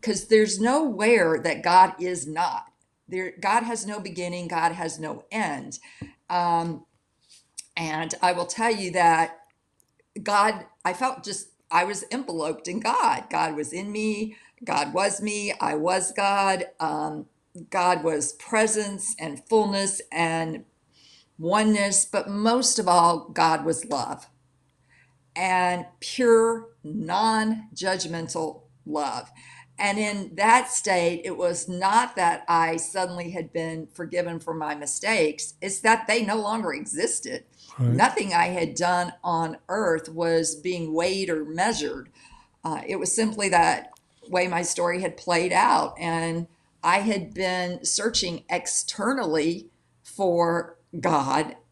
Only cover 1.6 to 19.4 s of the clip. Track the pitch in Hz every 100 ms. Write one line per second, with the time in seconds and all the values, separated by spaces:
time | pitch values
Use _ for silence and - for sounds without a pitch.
1.6 | - 180 185 - 180 180 135 156 175 -
2.6 | - _ _ _ _ 185 185 - 196 220
3.6 | 226 226 196 208 202 170 175 175 170 170
4.6 | 165 170 165 160 156 151 - 220 190 139
5.6 | - - - - - _ _ 180 175 170
6.6 | 170 160 - _ _ _ _ - _ -
7.6 | - - 160 156 160 - 180 175 175 -
8.6 | 226 220 185 175 170 165 160 - _ _
9.6 | _ _ _ _ _ - - 202 214 202
10.6 | - _ 180 180 262 262 202 190 - _
11.6 | _ 170 185 202 - 247 269 165 151 156
12.6 | - 185 214 - 262 135 - 160 160 151
13.6 | 151 175 202 208 214 208 220 214 - _
14.6 | 240 135 147 170 202 196 214 208 202 -
15.6 | 156 151 160 185 185 - 196 196 196 190
16.6 | - - 160 151 156 151 151 _ _ -
17.6 | 170 190 180 175 156 151 147 - - 220
18.6 | 220 214 208 196 - - 160 -